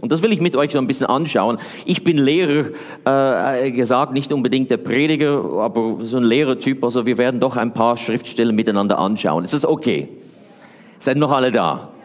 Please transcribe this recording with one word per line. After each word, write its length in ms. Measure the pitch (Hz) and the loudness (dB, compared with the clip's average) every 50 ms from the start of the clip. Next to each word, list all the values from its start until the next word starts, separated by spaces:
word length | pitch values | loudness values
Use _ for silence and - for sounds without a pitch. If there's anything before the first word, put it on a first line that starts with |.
Und 100 | - 117 | -4 -2
das 100 | 156 165 | -2 0
will 100 | 185 233 | 2 0
ich 80 | 214 156 | 2 2
mit 140 | 170 175 - | 0 0 2
euch 180 | 131 147 - - | 0 0 0 0
so 40 | |
ein 80 | 139 131 | -2 0
bisschen 220 | 110 131 - 127 | 0 -2 -2 0
anschauen. 500 | - 123 143 165 151 - 107 95 113 117 - - - - - - | 0 0 0 0 0 0 0 0 0 -2 -2 -6 -12 -16 -12 -4
Ich 180 | - 185 - - | -2 -2 0 0
bin 160 | 175 165 143 | 0 2 4
Lehrer, 460 | 135 131 156 180 180 147 143 151 135 107 - - - - - - - | 4 2 2 2 2 2 2 0 0 -2 -6 -12 -14 -16 -14 -4 -2
äh, 680 | 131 135 135 135 135 123 87 101 131 135 123 131 135 | 0 2 2 2 2 2 0 0 -2 -2 0 -2 -2
gesagt, 420 | 120 127 123 113 127 127 147 - 127 | 0 0 0 2 2 0 0 0 -2
nicht 180 | 139 139 - | -4 -4 -2
unbedingt 380 | 151 139 120 127 127 135 131 - | -2 -2 0 0 0 0 2 0
der 80 | 127 | 0
Prediger, 680 | - - 104 117 131 151 156 156 147 151 143 143 131 87 87 71 95 | -2 0 -2 0 0 2 2 2 2 2 2 0 0 -2 -2 -2 -2
aber 380 | 110 117 95 117 113 110 104 - | -2 0 0 0 -2 -2 -2 -4
so 160 | 113 110 120 | -6 -4 -2
ein 60 | 127 120 | 2 4
Lehrertyp. 600 | 113 117 143 151 131 127 123 - 139 135 135 123 | 4 4 4 2 2 0 -2 0 -2 -2 0 -2
Also 240 | 120 117 127 113 | 0 0 0 0
wir 100 | 127 120 | 0 0
werden 220 | 110 123 127 123 117 | 2 2 0 2 0
doch 180 | - 135 120 | 0 0 0
ein 160 | 120 113 117 117 | -2 -2 -2 0
paar 240 | 113 113 120 120 | 2 2 2 2
Schriftstellen 580 | 117 - - 110 123 - - - - 117 117 110 | 0 -2 -4 -4 -4 -4 -6 -2 0 0 2 2
miteinander 440 | 107 110 110 101 101 101 101 98 - | 2 2 2 0 0 2 2 2 0
anschauen. 440 | 90 98 107 104 - 92 76 85 87 | 0 0 -2 0 0 0 0 0 -2
Ist 120 | 90 - | -2 -4
das 100 | 143 143 | -2 0
okay? 420 | 135 156 151 - 127 90 71 69 - - - - - - - - - - - - - - - - - - - | 0 0 0 0 -2 -2 -2 -4 -8 -12 -20 -20 -20 -20 -20 -20 -20 -20 -20 -20 -20 -20 -20 -20 -20 -16 -6
Seid 180 | - 139 135 | -2 -2 0
noch 140 | 147 151 131 | 2 2 2
alle 200 | 143 135 127 127 | 2 2 2 2
da? 380 | 117 117 90 80 67 - - - - - | 2 2 2 0 -2 -4 -8 -14 -20 -20